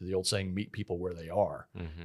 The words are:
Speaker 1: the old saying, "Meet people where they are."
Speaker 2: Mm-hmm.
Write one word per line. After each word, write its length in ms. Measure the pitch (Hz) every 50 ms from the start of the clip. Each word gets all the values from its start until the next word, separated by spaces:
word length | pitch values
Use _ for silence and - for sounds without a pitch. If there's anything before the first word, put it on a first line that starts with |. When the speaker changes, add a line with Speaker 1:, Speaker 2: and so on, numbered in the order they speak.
Speaker 1:
the 140 | 90 92 95
old 120 | 92 92
saying, 280 | - - 98 98 92 90
"Meet 180 | 101 107 -
people 260 | - 104 - - 90 85
where 140 | 90 90 85
they 140 | 85 82 82
are." 400 | 87 104 98 78 76 - - - -
Speaker 2:
Mm-hmm. 280 | 92 87 80 78 85